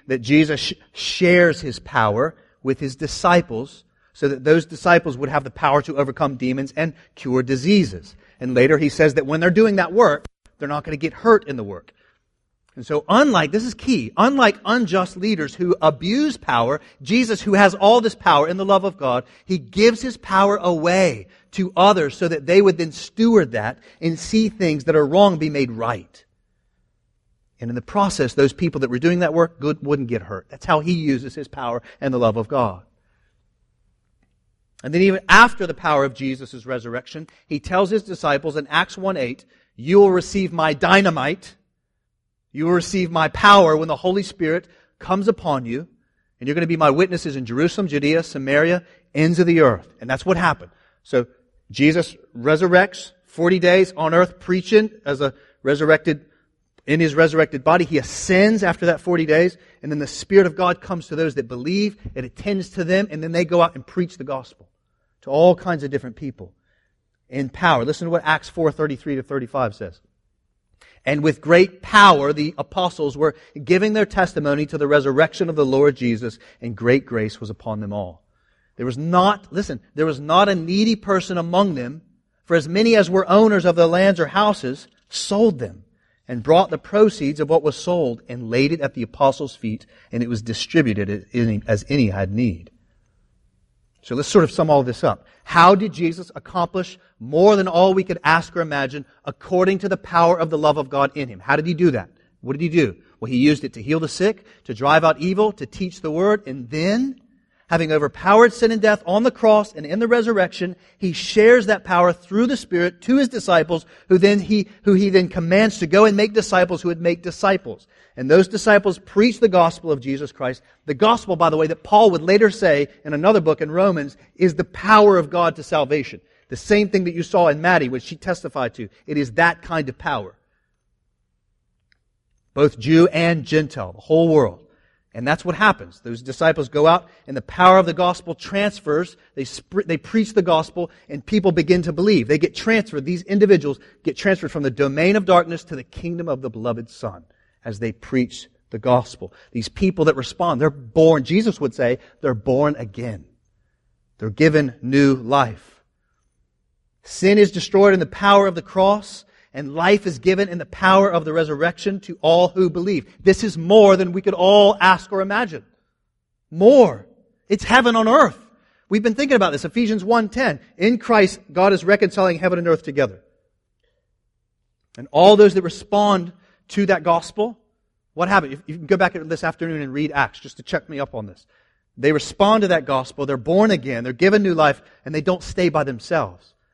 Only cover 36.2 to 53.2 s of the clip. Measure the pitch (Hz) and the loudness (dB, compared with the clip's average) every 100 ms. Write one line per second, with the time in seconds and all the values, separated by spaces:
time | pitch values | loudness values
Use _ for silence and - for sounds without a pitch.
36.2 | 135 131 127 127 117 127 117 120 - 160 | -8 -8 -14 -18 -12 -10 -10 -12 -12 -18
37.2 | 160 _ - 143 - 185 190 214 196 170 | -18 _ -12 -10 -4 -2 0 -2 -6 -6
38.2 | 156 143 160 147 143 151 180 - 190 180 | -2 -2 -4 -8 -4 -2 -2 -6 -6 -4
39.2 | 123 135 _ _ _ - 131 196 196 180 | -6 -10 _ _ _ -12 2 6 6 4
40.2 | 170 196 185 170 156 143 175 196 190 156 | -2 -4 -4 -2 -2 0 2 2 2 -2
41.2 | 135 185 - _ _ _ _ _ _ _ | -4 -6 -12 _ _ _ _ _ _ _
42.2 | _ _ _ 139 165 175 170 196 175 165 | _ _ _ -6 0 0 0 -4 -2 -2
43.2 | 156 - 208 202 170 156 160 143 185 196 | -2 2 6 8 6 2 -2 -4 -4 -4
44.2 | 196 - 156 170 - _ _ _ - 190 | -6 -6 -4 -4 -6 _ _ _ -6 -2
45.2 | 202 202 175 135 120 123 170 _ _ _ | -2 -2 -2 -4 -6 -10 -10 _ _ _
46.2 | _ _ 127 156 165 165 151 143 185 175 | _ _ -6 -4 -2 0 2 2 0 -4
47.2 | 160 135 117 123 170 - 185 147 143 160 | -8 -8 -6 -2 -2 -2 -4 -2 0 -2
48.2 | 165 139 135 143 165 180 - _ _ 143 | -4 -8 -2 0 0 -2 -6 _ _ -2
49.2 | 160 170 175 165 139 95 - _ 120 131 | 0 2 2 4 4 2 -6 _ -8 -4
50.2 | - 170 175 131 87 _ _ _ _ 131 | -2 0 0 -2 -8 _ _ _ _ -2
51.2 | 120 _ _ _ - 107 147 165 165 - | -2 _ _ _ -12 0 2 2 -2 -8
52.2 | _ 123 127 156 180 180 190 - - _ | _ -6 -2 0 4 4 4 -2 -20 _